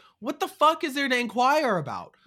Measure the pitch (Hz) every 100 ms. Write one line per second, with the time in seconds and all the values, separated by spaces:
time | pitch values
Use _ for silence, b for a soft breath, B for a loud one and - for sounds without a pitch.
0 | b _ 214 - 370 - 302 320 320 277
1 | 277 247 240 208 254 311 262 180 127 95
2 | - -